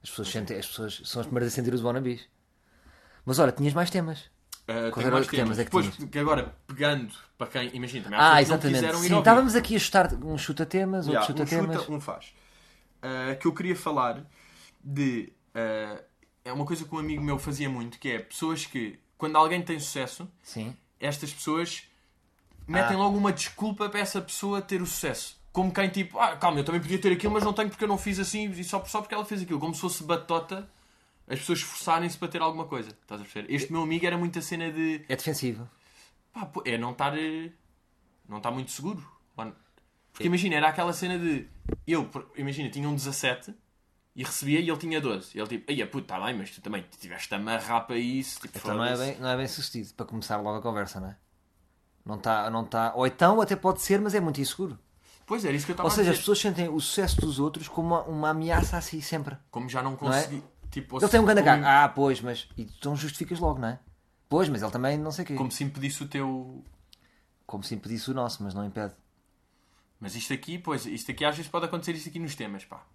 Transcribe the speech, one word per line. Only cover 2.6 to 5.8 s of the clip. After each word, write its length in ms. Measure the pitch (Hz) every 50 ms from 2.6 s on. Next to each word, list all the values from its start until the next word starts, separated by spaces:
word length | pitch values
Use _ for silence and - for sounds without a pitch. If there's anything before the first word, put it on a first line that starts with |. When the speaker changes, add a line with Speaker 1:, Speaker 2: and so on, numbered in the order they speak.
| _ _ _ _ _ - - - _ - - - -
Speaker 1:
Mas 120 | 127 131 139
olha, 140 | 175 180 -
tinhas 220 | - 143 147 143
mais 160 | 170 175 175
temas. 400 | - 190 170 160 160 143 - - _ _ _ _ - - _
Speaker 2:
Ah, 60 | - 113 117 117 117
Speaker 1:
Quais 40 | 113
Speaker 2:
tenho 60 | 117 117 127
Speaker 1:
eram 40 | 123
Speaker 2:
mais 140 | 131 135
Speaker 1:
os 40 | -
temas 120 | - 135 123
Speaker 2:
temas. 140 | 113 107 107
Speaker 1:
é 60 | 117
que 60 | -
Speaker 2:
Depois, 240 | - -